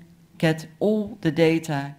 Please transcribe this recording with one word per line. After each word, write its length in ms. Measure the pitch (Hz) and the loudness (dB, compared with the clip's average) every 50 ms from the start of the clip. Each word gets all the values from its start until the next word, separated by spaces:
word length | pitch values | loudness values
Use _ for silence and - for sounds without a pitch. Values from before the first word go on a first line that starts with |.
| - - - _ _ _ - - | -18 -20 -20 _ _ _ -8 -2
get 300 | - 160 160 160 - - - - | 0 0 0 0 -4 -14 -8 -2
all 380 | - 208 220 214 208 208 - - | 0 0 0 0 -2 -4 -6 -4
the 100 | - 165 | -2 -2
data. 640 | 143 165 165 160 165 165 160 160 151 139 139 143 143 | 2 4 4 4 4 2 0 -2 -4 -4 -4 -6 -10